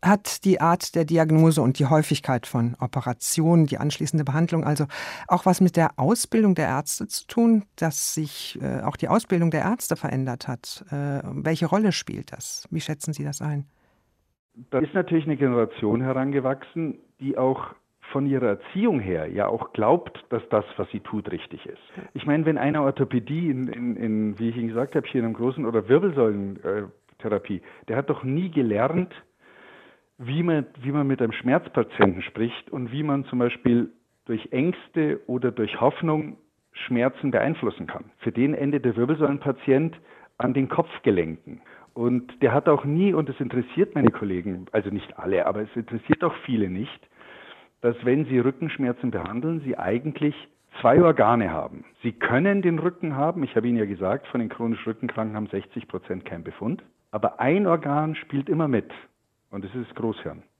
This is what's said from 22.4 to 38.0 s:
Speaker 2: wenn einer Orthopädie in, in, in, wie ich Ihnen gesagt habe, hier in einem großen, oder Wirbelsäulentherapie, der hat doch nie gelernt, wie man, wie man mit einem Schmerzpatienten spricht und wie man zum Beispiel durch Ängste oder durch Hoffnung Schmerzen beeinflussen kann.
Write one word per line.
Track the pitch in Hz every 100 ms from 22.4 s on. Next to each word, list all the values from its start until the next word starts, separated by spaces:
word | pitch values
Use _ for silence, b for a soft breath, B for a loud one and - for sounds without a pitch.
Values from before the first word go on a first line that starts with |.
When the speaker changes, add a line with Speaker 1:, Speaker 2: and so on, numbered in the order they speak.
| 160
Speaker 2:
wenn | 151
einer | 139 151
Orthopädie | 139 135 131 123 104 151 175
in, | 131 127
in, | 120 120 104
in, | 113 107 107 98
wie | 113
ich | 117
Ihnen | 117
gesagt | 113 135 151
habe, | 131
hier | 135
in | 113
einem | 110
großen, | 120 131 123
oder | 113 98
Wirbelsäulentherapie, | 139 196 139 113 101 98 98 - 101 98 _ _ _ 113 101 - 95 B B -
der | 113
hat | 139
doch | - 131
nie | 143 185
gelernt, | 156 120 104 127 170 180 - _ b b b b b b b b _
wie | 123 143
man, | 170 160 139 -
wie | 131
man | 147 139
mit | 131
einem | 117
Schmerzpatienten | - 123 156 - - 113 - 101 90
spricht | - - 117 - -
und | - 120
wie | 131
man | 151 139 135
zum | 127
Beispiel | 120 - - 120 113 - _ _ -
durch | 113 -
Ängste | 127 160 180 - - 151 143 -
oder | 123 123
durch | - 107 -
Hoffnung | 123 - 165 156 151 - _ _ _
Schmerzen | - - 120 123 - 143
beeinflussen | 120 127 160 117 - 82
kann. | -